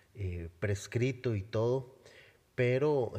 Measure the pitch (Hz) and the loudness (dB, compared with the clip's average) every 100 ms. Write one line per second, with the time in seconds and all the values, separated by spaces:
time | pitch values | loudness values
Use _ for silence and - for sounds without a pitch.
0 | _ - 95 90 82 - 104 101 - 117 | _ -8 -6 -6 -8 -4 -2 -2 -2 0
1 | 131 127 123 107 98 110 113 131 131 - | 0 0 -2 -2 -2 0 2 0 -2 -18
2 | - - - _ _ - 123 127 151 143 | -20 -20 -20 _ _ 0 2 4 4 2
3 | 117 | 0